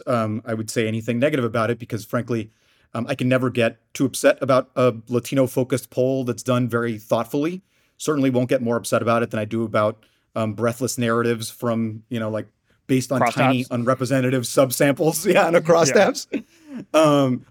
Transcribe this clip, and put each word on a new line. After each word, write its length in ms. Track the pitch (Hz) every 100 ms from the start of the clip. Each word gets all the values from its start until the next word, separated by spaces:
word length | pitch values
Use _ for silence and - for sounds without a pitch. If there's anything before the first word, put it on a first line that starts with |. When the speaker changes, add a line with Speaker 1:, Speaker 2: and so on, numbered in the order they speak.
| 143
Speaker 1:
um, 360 | 117 110 107
I 100 | 117
would 160 | 110 110
say 180 | 120 110
anything 300 | 113 113 120
negative 260 | 151 147
about 260 | 117 117 110
it, 80 | 120
because 260 | - 110
frankly, 460 | - 123 113 117 110 _ _ _ _
um, 120 | 117 123
I 60 |
can 140 | 139 127
never 220 | 127 127
get 300 | 120 113 - _
too 140 | - 135
upset 320 | - 139 -
about 300 | 135 131 -
a 200 | 135 127 110 -
Latino-focused 800 | 120 - 135 127 135 127 131 -
poll 340 | 131 131 135
that's 180 | 123 104
done 260 | 127 123 123
very 300 | 117 117 107
thoughtfully. 640 | - 117 117 143 160 185 _ _ _ _
Certainly 320 | - 147 135
won't 180 | 123 123
get 140 | 135
more 140 | 117 117
upset 260 | 117 117
about 200 | 113 117
it 80 | 113
than 100 | 110
I 40 |
do 180 | 107 113
about, 420 | 113 110 107 110 _ _ _
um, 200 | 117 107
breathless 420 | 104 117 117 123 -
narratives 540 | 117 117 117 113 110
from, 520 | - 120 113 113 107 -
you 100 | 117
know, 120 | 107
like, 160 | 107 - _ _ _ -
based 240 | 131 -
on 100 | 131
Speaker 2:
Crosstabs. 140 | 120
Speaker 1:
tiny, 320 | 127 131 127 131
unrepresentative 760 | 123 120 127 123 135 127 131
subsamples, 840 | 120 147 127 - 143 139 160 156 202
<laughs> 20 |
yeah, 160 | 190 170
and 80 | 170
a 40 |
crosstabs. 680 | 160 165 147 202 196 - -
Speaker 2:
Yeah. 120 | - - _ 311 254 -
Speaker 1:
Um, 500 | 156 151 143 131 123